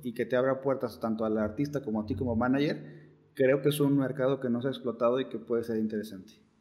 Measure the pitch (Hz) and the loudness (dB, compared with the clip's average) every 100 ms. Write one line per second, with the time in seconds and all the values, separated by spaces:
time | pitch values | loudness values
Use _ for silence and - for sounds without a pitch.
0 | 123 113 117 127 131 131 139 123 120 - | -8 -4 0 2 2 2 0 -2 -4 -4
1 | 117 110 110 107 107 107 143 143 110 110 | -4 -2 0 0 0 -2 -4 -4 -4 -4
2 | 107 135 123 113 123 135 151 - - - | -2 -4 -2 0 2 2 0 -2 -10 -18
3 | - - _ - 131 143 147 143 139 139 | -20 -20 _ 2 4 6 2 2 4 4
4 | 131 - 131 135 127 120 135 123 120 110 | 2 0 0 2 0 0 -2 -4 -4 0
5 | 120 131 131 110 - 117 117 110 110 107 | 2 2 -2 -6 -2 -2 0 -2 -2 -4
6 | 101 95 - - _ _ | -6 -12 -16 -20 _ _